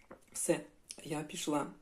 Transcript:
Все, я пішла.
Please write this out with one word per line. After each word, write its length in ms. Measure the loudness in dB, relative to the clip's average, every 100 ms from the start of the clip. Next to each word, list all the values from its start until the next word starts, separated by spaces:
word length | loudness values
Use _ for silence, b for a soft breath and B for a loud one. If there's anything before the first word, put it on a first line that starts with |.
| -20 -20 -12
Все, 260 | -4 2 2 2 -16 -16 -12
я 200 | -4 -2
пішла. 440 | -2 -4 2 2 2 -6